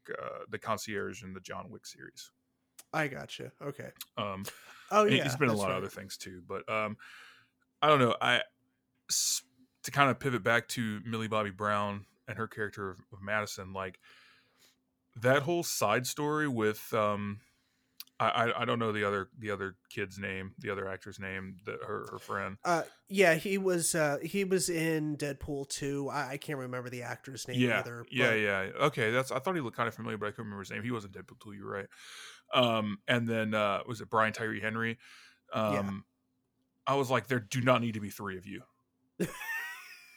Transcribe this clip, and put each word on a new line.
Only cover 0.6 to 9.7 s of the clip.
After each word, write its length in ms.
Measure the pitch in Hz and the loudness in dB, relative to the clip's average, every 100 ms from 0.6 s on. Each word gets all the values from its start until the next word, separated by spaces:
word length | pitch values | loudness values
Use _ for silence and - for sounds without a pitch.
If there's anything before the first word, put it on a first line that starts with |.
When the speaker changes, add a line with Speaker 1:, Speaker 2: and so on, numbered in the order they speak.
| - 104 - 101 98 95 | -4 -4 -4 -4 -4 -8
Speaker 1:
in 120 | 95 | -12
the 60 | 92 | -12
John 300 | 90 95 95 | -10 -10 -10
Wick 160 | 101 - | -14 -16
series. 460 | - - - - _ _ _ _ - - | -18 -18 -18 -20 _ _ _ _ -20 -6
Speaker 2:
I 160 | 156 147 | -4 -2
gotcha. 440 | 143 131 - 123 - | -6 -12 -12 -12 -12
Okay. 280 | 143 - - - - - | -10 -10 -12 -14 -12 -6
Speaker 1:
Um, 280 | 104 95 98 - - - - | -4 -6 -8 -12 -18 -18 0
Speaker 2:
Oh, 140 | 202 | 4
Speaker 1:
and 80 | 208 | 6
Speaker 2:
yeah, 80 | 135 | 4
Speaker 1:
he's 120 | 143 127 | 2 2
been 120 | 131 | 2
in 20 | |
a 20 | |
Speaker 2:
that's 80 | 107 | 4
Speaker 1:
lot 80 | 95 | 2
Speaker 2:
right. 80 | 92 | 0
Speaker 1:
of 80 | |
other 60 | 95 | -4
things 260 | 98 95 - | -8 -12 -12
too, 260 | 95 90 87 | -12 -12 -8
but, 220 | 98 - | -8 -2
um, 280 | 110 107 107 - - - - _ _ _ _ | -2 -2 -4 -14 -20 -20 -20 _ _ _ _
I 60 | 151 | 6
don't 100 | 147 | 8
know. 180 | 120 - | 8 6
I, 220 | 123 120 - _ _ _ _ _ - | 4 4 2 _ _ _ _ _ -4
s-, 320 | - - - - _ _ | 0 0 0 -4 _ _